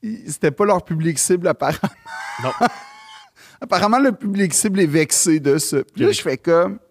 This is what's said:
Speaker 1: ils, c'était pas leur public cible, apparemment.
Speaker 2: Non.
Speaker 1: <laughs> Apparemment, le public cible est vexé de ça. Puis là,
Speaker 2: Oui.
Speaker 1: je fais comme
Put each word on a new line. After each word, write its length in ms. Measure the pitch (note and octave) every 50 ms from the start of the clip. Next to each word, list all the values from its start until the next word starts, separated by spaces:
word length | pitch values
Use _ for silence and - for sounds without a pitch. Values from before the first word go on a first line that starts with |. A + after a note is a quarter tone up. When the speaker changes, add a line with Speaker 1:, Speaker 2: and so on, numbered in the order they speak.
| -
Speaker 1:
ils, 280 | G#3+ A3+ A3 - -
c'était 200 | D#3 - - D#3+
pas 140 | C#3 - G3+
leur 200 | G3+ G3+ F3+ E3+
public 340 | - E3+ D#3 D#3+ E3 D#3+ C3
cible, 300 | - - F#3 F3+ F3 F3+
apparemment. 440 | D3+ - - C#3 D#3 - - G3 - _ _ - - - - - - - A#2
Speaker 2:
Non. 80 | C3 B2+ -
Speaker 1:
<laughs> 1000 | - - - - - - - - - - - - - _ _ _ - - - _
Apparemment, 380 | - B3 - F3+ F3+ G#3 A3 B3+
le 140 | C#4 C4+ A3
public 420 | - - G3+ G3 G3 G3 F#3 C#3+
cible 260 | - - G#3+ F#3+ G3
est 60 | F#3+
vexé 540 | D#3 C#3+ E3 D#3 D3+ - - - F3+ D#3+ D#3
de 180 | C#3+ C#3 C#3 D3+
ça. 200 | D3 - - C#3+ - _ _
Puis 100 | G3 -
là, 60 | F#4
Speaker 2:
Oui. 60 | G4+
Speaker 1:
je 80 | - -
fais 160 | E3+ C3 B2+
comme 400 | _ - E3+ E3+ E3+ F#3+ G3+ G#3+ _ _